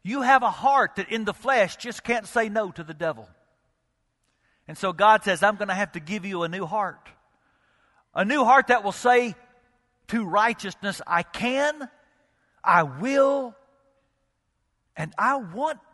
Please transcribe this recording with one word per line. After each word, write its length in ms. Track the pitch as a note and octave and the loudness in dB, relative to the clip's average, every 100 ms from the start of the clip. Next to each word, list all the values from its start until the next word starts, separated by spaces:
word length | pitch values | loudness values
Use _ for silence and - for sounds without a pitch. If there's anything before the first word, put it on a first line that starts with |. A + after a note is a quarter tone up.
You 200 | F3+ C#4 | -6 -2
have 220 | B3 C4+ | 4 4
a 60 | A#3+ | 4
heart 460 | - B3+ C#4 G3 - | 0 2 4 2 -2
that 140 | F#3 | -6
in 160 | A3+ G#3 | -6 -6
the 80 | |
flesh 420 | - B3+ B3+ F#3 - | -4 0 2 2 -2
just 280 | A#3 - | -12 -10
can't 220 | - A#3 F#3+ | -4 -4 -2
say 220 | A#3+ A3+ | -2 -2
no 240 | G#3+ G3+ | -2 -4
to 120 | - | -10
the 100 | D#3+ | -16
devil. 360 | D#3 E3 A2+ G#2+ _ _ _ _ _ _ _ _ _ _ _ _ _ - | -6 -6 -6 -16 _ _ _ _ _ _ _ _ _ _ _ _ _ -20
And 120 | D#3 | -6
so 160 | F#3+ | -6
God 300 | E3+ G#3 G#3+ | 4 6 6
says, 200 | G3+ F3+ | 2 2
"I'm 140 | G3+ G#3 | 0 0
gonna 180 | G3+ F#3 | -6 -4
have 160 | G3+ | -6
to 80 | F3 | -8
give 260 | D3+ G#3 G3 | -10 -10 -8
you 180 | F#3 | -6
a 40 | E3 | -6
new 180 | F#3 E3 | -6 -6
heart." 440 | G#3+ F#3+ - - _ _ _ _ _ _ _ _ _ _ - | -4 -6 -8 -20 _ _ _ _ _ _ _ _ _ _ -4
A 80 | |
new 220 | G3 D4 A#3 | 0 2 6
heart 220 | C4 B3+ | 6 6
that 160 | A#3+ | 0
will 100 | G3+ | 0
say 420 | - B3 B3 A#3+ E3+ _ _ _ _ _ _ - | -2 4 4 2 -8 _ _ _ _ _ _ -6
to 180 | A3+ G3 | -4 0
righteousness, 760 | G3 A3+ A3+ G3 - G3+ - - | 2 2 -2 -10 -8 -8 -8 -4
"I 180 | E3+ | -4
can, 680 | - - A#3 C4 D4 D4+ C4 _ _ _ _ _ _ _ | -4 -6 -4 0 -2 -4 -14 _ _ _ _ _ _ _
I 200 | - F3 | 4 4
will, 720 | D3+ C3 A#3 C#4 C4+ C#4 B3 - _ _ _ _ _ _ _ _ _ _ _ _ _ - | 4 -4 -2 2 2 2 -4 -12 _ _ _ _ _ _ _ _ _ _ _ _ _ -12
and 180 | D#3+ - | -10 -2
I 180 | A3 C#4 | 0 0
want 460 | F#3+ F#3+ D4+ C#4+ _ | -4 -6 -6 -6 _